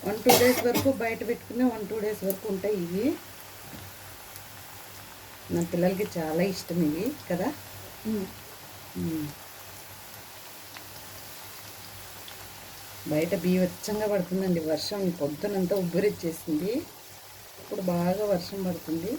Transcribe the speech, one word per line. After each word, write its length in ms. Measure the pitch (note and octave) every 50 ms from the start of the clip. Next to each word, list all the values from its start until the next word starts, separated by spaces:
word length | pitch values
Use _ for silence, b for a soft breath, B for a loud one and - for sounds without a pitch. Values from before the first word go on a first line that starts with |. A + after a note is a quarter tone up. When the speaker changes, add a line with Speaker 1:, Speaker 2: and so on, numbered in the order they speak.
| -
Speaker 1:
వన్ 120 | G3 G#3 A3+ -
టూ 60 | B3 A#3+ A3+
డేస్ 180 | A#3+ B3+ B3+ E4 A#3
వరకు 220 | A#3+ A#3+ D4+ - C4+ C4+ G3
బయట 200 | A3+ A3+ A3+ A3 A#3 G#3
పెట్టుకునే 340 | A#3 - - - - A#3 B3+ B3
వన్ 100 | A3+ G#3+ G#3+ F3+
టూ 60 | G#3+ A3 G3+
డేస్ 180 | G#3+ G#3+ - F#3
వరకు 180 | F#3+ G3 - - A3
ఉంటాయి 240 | G3 F#3 G3 G3+ G#3+ F#3+ E3+
ఇవి. 240 | E3+ F3 F#3+ A3+ C#4+ E4+ D#4+ - - - - - - - - - - - - - - - - - - - - - - - - - - - F#2+ F#2 - - - - - - - - - - - - - - - - - F3+
నా 60 | E3+ E3+ E3+
పిల్లలకి 340 | - F3 F3 F#3 F#3+ F#3 G#3 - -
చాలా 260 | F3 D#3+ D#3 D#3 E3 F3+ G3+
ఇష్టం 280 | F3+ - - - E3+ F3 E3+
ఇవి 220 | D3+ D3+ D#3+ G3+ C4 D4+ - - -
కదా. 180 | F#3 D3+ F#3+ C4 D4+ - - - - - - - - - - A3
Speaker 2:
ఉమ్. 180 | A3 G#3 F#3+ F#3+ - - - - - - - - - - - - - F#3
Speaker 1:
ఉమ్. 240 | F3 E3+ D#3+ D#3 D3+ D3 D3 - - - - - - - - - - - - - - - - - - - - - - - - - - - - - G2+ - - - - - - G2 - - - - - - - - - - - - - - - - - - - - - - - - - - - - - - - - - - - - - -
బయట 200 | D3+ D3+ D#3+ F3 G3 F3 F3
బీభత్సంగా 640 | F3+ F3+ F#3 F#3 F3 - - - - G#3 G#3+ G#3+ G#3 G#3
పడుతుందండి 500 | G3 F3 F3 F3+ F#3+ F#3+ F#3+ F3 E3 D#3 D#3
వర్షం. 340 | D#3+ D3+ - - G#3 G3+ G3 F3+ E3 -
పొద్దునంతా 560 | D3 C#3+ D3+ - - G#3 G3+ F#3+ F#3 F3 G3+ G3 F#3
ఉబ్బరిచ్చేసింది. 880 | E3+ F3 E3+ F#3+ G#3 - - - E3 D#3+ - - E3+ D#3 D3+ E3+ G3 A#3 C#4+ E4+ - - - - - - - - - - - - - - -
ఇప్పుడు 200 | - - - G3+ F#3+ F3+
బాగా 320 | F3 F3 F3 F3+ F#3 G3+ G#3+ G#3 G3
వర్షం 260 | F3 F3 - G3 G3 F#3+ F3+
పడుతుంది. 440 | E3+ D#3+ - - D#3+ E3 E3 G#3 C4